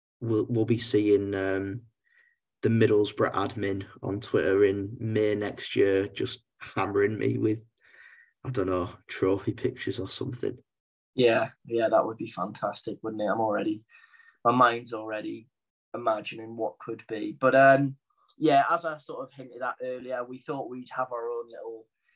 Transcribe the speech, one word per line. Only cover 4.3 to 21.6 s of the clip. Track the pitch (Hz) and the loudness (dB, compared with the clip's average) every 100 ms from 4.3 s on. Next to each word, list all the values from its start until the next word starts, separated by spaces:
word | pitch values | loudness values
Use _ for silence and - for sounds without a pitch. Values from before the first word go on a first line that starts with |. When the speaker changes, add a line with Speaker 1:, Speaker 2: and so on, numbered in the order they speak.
| 101 80 98 101 | 0 2 4 4
Speaker 1:
in | 101 98 117 | 2 -4 -6
May | 110 110 107 | -4 0 0
next | 104 104 - - - | 0 -4 -6 -6 2
year | 98 95 101 | 4 4 0
just | - 104 - _ _ | -4 -6 -6 _ _
hammering | - - 98 101 104 107 | -10 -4 0 2 2 2
me | 113 - | -2 0
with, | 110 110 - _ _ - - - _ _ 131 | 0 -2 -6 _ _ -20 -20 -20 _ _ -6
I | |
don't | 117 95 | -2 0
know, | 90 87 - - | 0 -2 -8 -12
trophy | - 95 98 - | -2 0 0 -2
pictures | 104 - - - - | -4 -4 -4 -8 -6
or | 95 | -6
something. | - - 120 101 - _ _ _ _ _ - | -6 -6 -6 -6 -8 _ _ _ _ _ 2
Speaker 2:
Yeah, | 120 113 113 _ - | 4 4 0 _ -6
yeah, | 117 110 | 0 2
that | 107 110 | 2 0
would | 113 | -4
be | 113 | -10
fantastic, | - 98 107 104 104 - 101 | -6 -8 -6 -6 -6 -10 -8
wouldn't | 110 107 | -8 -4
it? | 104 | -2
I'm | 107 | 0
already, | 110 104 107 107 _ - _ _ - _ 120 | 0 0 -2 -4 _ -20 _ _ -20 _ 2
my | |
mind's | 123 120 117 117 | 6 6 4 -6
already | 113 110 107 110 113 117 _ _ _ _ 123 | -10 -8 -8 -8 -10 -14 _ _ _ _ -4
imagining | 120 107 - 110 113 113 | -2 -2 -4 -12 -12 -6
what | 110 - | -6 -6
could | - 113 - | -12 -12 -8
be. | 107 107 - | -8 -6 0
But, | 131 135 | 4 8
um, | 135 135 139 135 _ _ _ - | 8 8 4 -2 _ _ _ -2
yeah, | 151 139 135 | 4 4 4
as | 165 165 | 0 -2
I | 151 | -8
sort | - 139 | -12 -12
of | 131 | -12
hinted | 135 127 120 | -14 -18 -8
at | 123 - | -8 -6
earlier, | 127 127 127 123 | -8 -8 -6 -6
we | 123 131 | -6 -10
thought | - 139 120 | -8 -8 -8
we'd | 127 127 131 | -10 -10 -6
have | 127 | -4
our | 120 117 | -4 -6
own | 117 117 | -6 -8
little | 113 | -12